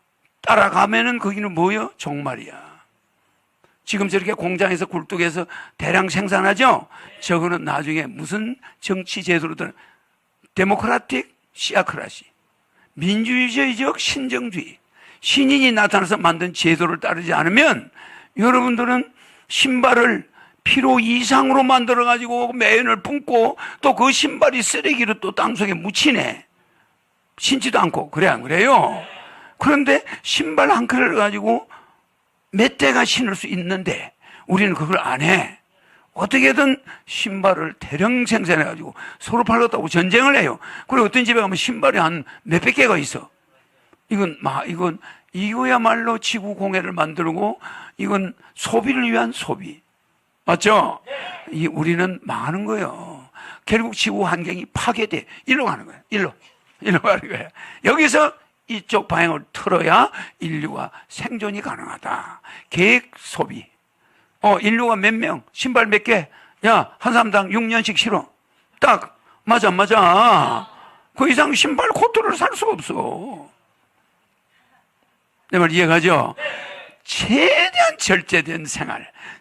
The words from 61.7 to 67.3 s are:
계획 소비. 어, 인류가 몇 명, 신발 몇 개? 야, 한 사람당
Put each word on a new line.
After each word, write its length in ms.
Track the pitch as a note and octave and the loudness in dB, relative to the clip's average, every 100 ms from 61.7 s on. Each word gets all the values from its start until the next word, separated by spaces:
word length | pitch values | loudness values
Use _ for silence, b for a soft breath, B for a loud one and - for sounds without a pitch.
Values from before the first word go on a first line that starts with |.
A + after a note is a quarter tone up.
| - - - - - - - B B B | -12 -14 -12 -8 -8 -8 -20 B B B
계획 420 | E3+ G3 A#3+ - - | 0 4 2 0 -18
소비. 480 | - - - A#2 - _ _ _ _ _ _ _ | -14 -8 -8 -8 -18 _ _ _ _ _ _ _
어, 180 | G#3 G3 | 2 2
인류가 360 | G#3 A#3 A#3+ G#3+ | 2 2 2 2
몇 160 | G3+ | 0
명, 300 | A3+ - C3+ - | 0 -4 -6 -12
신발 320 | - C4 A#3+ A3 | -8 -2 0 2
몇 160 | G#3 | 0
개? 240 | A3+ G#3+ C#3+ b b b G#3+ | 2 0 -2 b b b 2
야, 280 | G#3 - - | 2 0 -6
한 140 | A#3+ | 0
사람당 380 | A#3+ A3 | 2 2